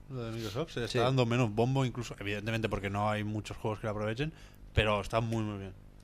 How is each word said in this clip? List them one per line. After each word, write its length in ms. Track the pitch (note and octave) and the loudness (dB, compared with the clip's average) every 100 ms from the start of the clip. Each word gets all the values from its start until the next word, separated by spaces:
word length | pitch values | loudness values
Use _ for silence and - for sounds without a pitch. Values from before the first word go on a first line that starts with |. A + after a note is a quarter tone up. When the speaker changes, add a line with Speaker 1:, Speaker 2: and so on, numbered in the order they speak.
| - | -12
Speaker 1:
Lo 140 | C3 | -8
de 80 | A2+ | -6
Microsoft 400 | A2+ A2 A2 E3 | -4 -4 -4 -4
se 80 | C3 | -4
le 60 | A2+ | 0
está 120 | B2 | 2
Speaker 2:
Sí. 40 | |
Speaker 1:
dando 220 | B2 C3 A#2 | 4 4 4
menos 260 | B2 A#2 | 4 4
bombo, 320 | G#2+ B2 C3+ C3 | 4 2 4 0
incluso, 300 | A#2 A2+ A2 | -2 -8 -6
evidentemente, 500 | G2+ G#2 G#2+ A2+ A2 | -4 -4 -2 -2 0
porque 200 | G#2 G2 | 0 0
no 200 | G2+ G#2+ | 0 2
hay 140 | G#2+ | 0
muchos 340 | G#2 G#2+ - - | -2 -4 -6 -4
juegos 220 | A2+ G#2+ | -4 -2
que 60 | A2+ | -4
lo 40 | |
aprovechen, 420 | G#2 G#2+ A2 D#3 - - - - | -2 -2 -2 -4 -6 -18 -20 -2
pero 260 | - G#2+ G#2 | 2 4 4
está 180 | F#2 A2+ | 2 0
muy, 220 | A2+ A2+ | 2 0
muy 160 | G#2+ G2+ | 0 -4
bien. 140 | F#2+ F#2+ - - | -8 -12 -18 -20